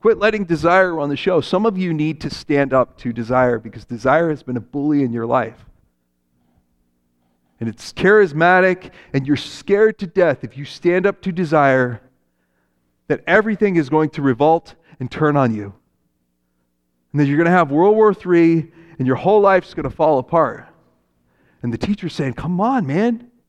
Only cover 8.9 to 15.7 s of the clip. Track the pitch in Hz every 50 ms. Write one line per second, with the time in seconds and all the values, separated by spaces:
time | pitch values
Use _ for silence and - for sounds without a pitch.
8.9 | - - - _ - 139 135 135 147 - - - - - - - 196 202 220 220
9.9 | 220 _ 202 170 _ 190 180 160 135 - - 113 - 135 143 - - - - 175
10.9 | 175 185 185 202 196 _ - 196 175 170 185 151 160 156 143 139 131 131 127 123
11.9 | 120 110 _ _ _ _ _ _ _ _ _ _ _ _ _ _ _ _ _ _
12.9 | _ _ _ _ 151 - _ - 226 214 208 220 214 - 214 202 185 170 151 127
13.9 | 147 156 156 151 - - 143 139 123 113 143 156 160 170 - - - _ _ _
14.9 | - _ 131 120 - - 156 151 147 143 135 120 110 107 104 98